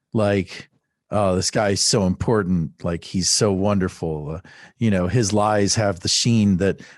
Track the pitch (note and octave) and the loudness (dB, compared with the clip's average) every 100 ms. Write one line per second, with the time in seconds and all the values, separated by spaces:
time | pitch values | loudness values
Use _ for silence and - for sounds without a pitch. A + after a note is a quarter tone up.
0 | _ A2+ G#2 G2+ F2+ - - _ _ _ | _ -2 0 0 -2 -10 -20 _ _ _
1 | _ G#2 G2 F#2 F2+ A#2+ G#2 G2 - A#2+ | _ -2 0 0 0 0 0 0 0 0
2 | F#2+ F#2 - A2 F2+ F#2 D#2 - F2+ E2+ | 0 0 0 0 0 -2 -2 -6 -6 -6
3 | - F#2+ E2+ - A2 F#2+ G2+ G2+ F2+ - | -6 -4 -2 0 0 0 0 0 -2 -4
4 | E2 D2+ D2 D#2+ - - - - A#2 F#2+ | -6 -6 -8 -10 -14 -20 -20 -4 0 2
5 | F2 A#2 G#2 G#2 G#2+ G#2+ G2+ - G#2 F2 | 2 0 0 2 2 2 2 2 0 -2
6 | - - - A#2 G2+ F2+ F#2+ E2+ - | -2 0 2 4 4 4 2 -2 -8